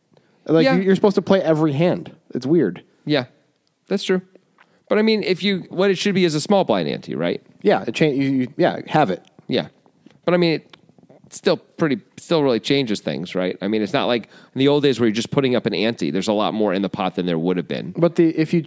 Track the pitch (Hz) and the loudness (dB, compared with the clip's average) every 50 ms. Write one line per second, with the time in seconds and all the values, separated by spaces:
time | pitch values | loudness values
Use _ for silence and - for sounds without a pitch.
0 | _ _ _ _ _ _ _ _ _ - 156 165 262 269 175 185 190 190 190 - | _ _ _ _ _ _ _ _ _ 0 2 4 4 4 2 2 4 2 2 4
1 | - 202 196 208 160 - 196 190 - 160 160 151 160 156 135 147 170 175 117 87 | 4 2 2 2 2 2 2 2 4 2 2 2 2 0 2 2 2 2 2 0
2 | - - - _ _ _ - 127 120 135 170 165 120 90 87 - - _ _ _ | -6 -12 -20 _ _ _ -10 -6 -2 2 2 2 2 2 -2 -6 -18 _ _ _
3 | - 147 147 135 123 - _ _ _ _ _ _ _ _ _ _ _ - 190 196 | -4 -2 -2 -2 -2 -4 _ _ _ _ _ _ _ _ _ _ _ -4 -4 -4
4 | - - 185 180 - _ _ - _ _ _ _ _ _ _ _ _ - 202 214 | 0 -2 -2 -2 -2 _ _ -20 _ _ _ _ _ _ _ _ _ -2 0 2
5 | 220 220 220 208 - - 185 165 180 208 190 170 - - - 170 196 202 185 170 | 4 2 2 0 0 -2 -2 0 0 -2 -2 -2 -6 -8 -2 0 0 0 0 0
6 | - 208 180 185 175 165 147 151 - - 202 190 165 - 107 92 80 71 60 50 | 0 0 2 2 2 2 0 -2 0 2 2 2 4 2 0 0 0 -2 -4 -6
7 | - - 60 69 85 87 - - _ - _ _ - 208 165 98 - 120 - - | -8 -8 -6 -4 -2 -2 -4 -4 _ -18 _ _ 2 2 2 2 0 -4 0 0
8 | 165 151 127 139 139 135 135 131 127 - - - 175 117 87 - - - - 156 | 0 2 2 0 0 0 0 0 -2 -4 0 0 0 0 0 -4 -8 -2 2 2
9 | 143 95 - - _ _ _ - _ - 135 95 76 - _ _ _ _ _ _ | 2 2 0 -6 _ _ _ -20 _ -6 -4 -4 -4 -6 _ _ _ _ _ _
10 | _ - _ _ - 165 180 175 175 165 151 143 - _ - _ _ _ _ _ | _ -20 _ _ -4 -2 0 2 2 0 0 -4 -6 _ -20 _ _ _ _ _
11 | _ _ - - _ - - - - 190 156 - _ _ _ - 165 147 127 - | _ _ -20 -20 _ -18 -18 -4 0 0 0 0 _ _ _ -2 0 0 0 -4
12 | - _ _ - - - 170 156 143 135 117 107 - - 139 139 131 110 98 - | -6 _ _ -20 -6 -2 0 0 2 2 0 0 0 0 0 0 0 -2 -4 -4
13 | - 87 71 67 90 - - 90 90 92 - - 92 101 110 107 107 95 143 131 | -4 -6 -6 -6 -8 -6 -4 -4 -4 -4 -4 -4 -4 -2 -2 -2 -2 -2 -2 -2
14 | 92 110 123 110 - _ - - - _ - 131 135 143 147 147 139 139 120 110 | 0 0 -2 -2 -4 _ -20 -20 -20 _ -4 0 2 2 2 2 2 0 2 2
15 | 120 110 101 113 - - - 143 135 123 123 110 - 110 98 82 107 117 - - | 0 0 0 0 -4 -2 -2 0 0 0 0 0 -2 -2 -2 0 -2 -2 -2 -2
16 | 85 71 78 95 90 110 104 107 104 85 90 110 107 101 90 98 98 92 - - | -4 -2 -2 -2 -2 0 0 0 0 0 0 0 0 0 0 0 -2 -4 -4 -4
17 | 92 90 - 95 87 90 85 80 82 92 90 87 76 - 69 60 57 87 - - | -4 -4 -2 -4 -4 -2 -2 -2 0 0 -2 -2 -4 -6 -8 -8 -8 -8 -2 0
18 | 165 165 170 180 170 160 - 160 156 - 175 170 147 | 0 0 2 2 2 2 2 0 -2 0 0 -2 -2